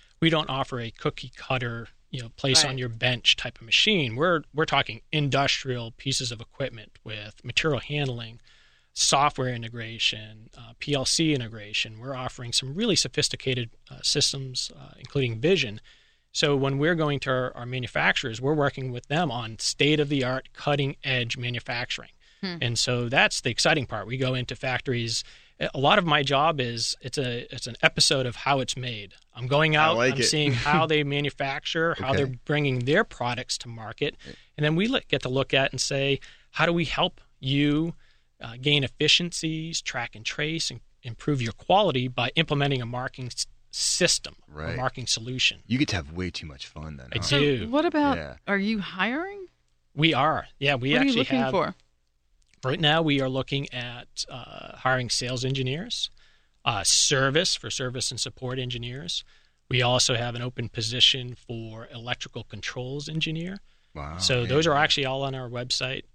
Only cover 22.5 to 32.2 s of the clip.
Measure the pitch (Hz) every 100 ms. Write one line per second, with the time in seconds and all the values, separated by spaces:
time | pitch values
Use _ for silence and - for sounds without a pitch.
22.5 | 170 123 117 - 123 120 143 208 - -
23.5 | 107 165 156 117 110 101 131 127 131 123
24.5 | 123 131 123 - 120 117 113 - - -
25.5 | - 147 - 139 208 170 151 135 139 156
26.5 | 151 123 117 113 - 131 - 127 120 -
27.5 | 135 - 113 160 - - 143 123 - -
28.5 | 139 123 - 123 110 101 - _ 120 123
29.5 | 143 156 151 156 165 127 135 113 156 143
30.5 | 120 139 156 160 151 143 143 143 - 139
31.5 | 139 - 165 165 156 135 139